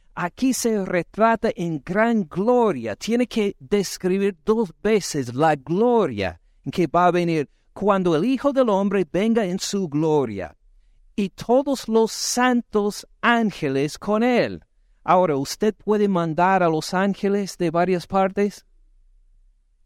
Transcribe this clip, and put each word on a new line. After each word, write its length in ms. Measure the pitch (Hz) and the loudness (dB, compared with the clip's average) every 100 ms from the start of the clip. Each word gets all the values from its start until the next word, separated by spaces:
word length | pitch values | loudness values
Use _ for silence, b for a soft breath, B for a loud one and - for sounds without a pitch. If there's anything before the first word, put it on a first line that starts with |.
| _ | _
Aquí 400 | - 175 - 262 | -8 -8 -2 -2
se 320 | - 240 214 185 | 0 0 -2 -2
retrata 640 | 180 160 - 226 226 220 | -4 -2 0 2 2 -2
en 280 | - 170 156 | -2 -4 -6
gran 400 | - 190 233 226 | -2 0 2 0
gloria. 720 | 160 160 214 247 220 139 113 101 | -2 -2 2 2 2 0 -6 -6
Tiene 300 | - 233 247 | -2 -2 0
que 300 | 226 202 - | -2 -2 -4
describir 800 | 131 202 185 - 185 190 196 190 | -2 -2 -2 -4 -2 0 -2 -2
dos 300 | - 220 202 - | -2 0 -2 -4
veces 520 | 208 214 - 151 123 | 0 0 0 -4 -4
la 200 | 120 160 | 0 2
gloria 840 | 147 135 180 240 233 170 104 92 82 _ _ 139 | 2 -2 0 2 2 0 -2 -4 -6 _ _ -6
que 140 | 185 160 | -2 0
va 200 | 170 180 | 2 4
a 40 | |
venir 400 | 180 170 160 139 _ _ | 2 0 -2 -4 _ _
cuando 420 | - 202 196 180 151 | -4 0 2 2 2
el 80 | |
Hijo 300 | 220 262 285 | 0 0 0
del 160 | 269 247 | 2 2
Hombre 360 | 196 202 202 180 | 2 0 -2 -2
venga 340 | 180 220 226 | -2 0 0
en 140 | 190 185 | -2 -4
su 280 | - 202 180 | -4 -4 -4
gloria 680 | 143 160 151 127 98 80 - _ _ _ _ _ | -2 2 2 0 -6 -12 -14 _ _ _ _ _
y 140 | - 196 | -6 -6
todos 600 | - - 254 285 269 - | -4 0 2 2 -4 0
los 220 | 220 226 | 0 0
santos 960 | - - - 254 240 - 208 202 - - _ | -2 -4 0 0 0 -2 -2 -2 -6 -14 _
ángeles 800 | 214 233 220 - 147 135 151 - | 0 2 0 -2 -2 -2 -2 -4
con 240 | - 214 | -4 0
él. 420 | 247 240 127 87 - _ _ _ | 2 2 0 -4 -16 _ _ _
Ahora, 340 | - 180 180 139 | 0 2 2 0
¿usted 380 | 143 - 214 | -4 -2 -2
puede 340 | - - 208 202 | -2 0 0 2
mandar 540 | 185 165 156 180 190 | 0 0 2 2 4
a 60 | 175 | 2
los 240 | 160 - | 0 -2
ángeles 640 | 185 202 185 196 202 190 - | -2 -2 0 -2 -2 -4 -4
de 140 | 175 | -2
varias 360 | 165 180 180 - | 0 0 -2 -2
partes? 600 | 190 190 196 202 - - _ _ _ _ _ _ _ _ _ _ _ | 0 0 0 -4 -4 -20 _ _ _ _ _ _ _ _ _ _ _